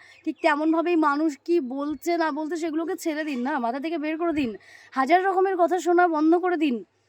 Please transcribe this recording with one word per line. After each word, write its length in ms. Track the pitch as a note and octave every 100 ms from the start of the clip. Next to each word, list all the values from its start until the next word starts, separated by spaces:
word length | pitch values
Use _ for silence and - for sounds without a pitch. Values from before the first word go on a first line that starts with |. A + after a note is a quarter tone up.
| - -
ঠিক 120 | D#4+ -
তেমনভাবেই 540 | D#4+ D4 D#4+ E4 E4 E4+
মানুষ 420 | D4 C#4+ D#4+ C4+
কি 160 | - E4+
বলছে 560 | B3 C4+ C#4+ D4 E4 E4+
না 140 | D#4+
বলছে 260 | C#4+ D#4 E4+
সেগুলোকে 400 | E4 D4+ E4+ F#4
ছেড়ে 280 | E4 D4+
দিন 160 | D#4 B3
না, 180 | B3+ D4
মাথা 220 | A#3 C4+
থেকে 180 | D#4+ E4
বের 200 | D4+ D#4+
করে 140 | E4+
দিন। 240 | D4+ B3 G3 - - -
হাজার 320 | A#3 B3+ F4+
রকমের 320 | F#4+ F#4 G4 F4+
কথা 220 | E4 F4+
শোনা 300 | D#4+ F4 F4
বন্ধ 260 | D4+ D#4
করে 220 | F4 F4+ E4+
দিন। 280 | D4+ A3+ - _